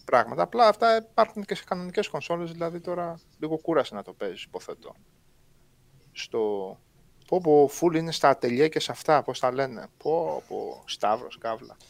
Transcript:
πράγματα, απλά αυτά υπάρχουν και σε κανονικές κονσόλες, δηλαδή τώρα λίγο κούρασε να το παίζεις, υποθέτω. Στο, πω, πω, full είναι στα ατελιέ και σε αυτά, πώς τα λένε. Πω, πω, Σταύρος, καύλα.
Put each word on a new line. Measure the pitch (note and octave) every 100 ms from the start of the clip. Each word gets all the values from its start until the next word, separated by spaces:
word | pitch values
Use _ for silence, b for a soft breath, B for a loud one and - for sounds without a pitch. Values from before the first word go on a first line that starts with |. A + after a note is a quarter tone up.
πράγματα, | - B2 A2+ C3+
απλά | E3+ A#3 A3+
αυτά | G3+ A3+ A3+
υπάρχουν | A3 - G#3+ G#3+
και | G3
σε | F#3
κανονικές | - F#3 F3+ G3 G#3
κονσόλες, | D3 - E3+ E3+
δηλαδή | E3+ E3 F3
τώρα | F3 F3 E3+ E3 _ _
λίγο | D#3 D#3
κούρασε | - D3+ B2
να | G#2
το | F#2+
παίζεις, | F2+ G2+ F#2
υποθέτω. | - F#2 - - - - _ _ _ _ _ _ _ _ _ _ _
Στο, | - - A2+ G#2+ G2+ F#2+ - _ _ _ _ -
πω, | F3+
πω, | E3+ D3 C#3 -
full | F3 D#3+
είναι | E3
στα | D#3 C#3+
ατελιέ | C3 B2 A#2+ D#3
και | D#3
σε | -
αυτά, | B2+ - D3
πώς | B2+ B2
τα | B2+
λένε. | B2+ C3+ A2 - _
Πω, | D3 E3 D#3 D3+ -
πω, | G#2 G#2 - -
Σταύρος, | - G#2 A2+ - -
καύλα. | A2+ A2+ - - b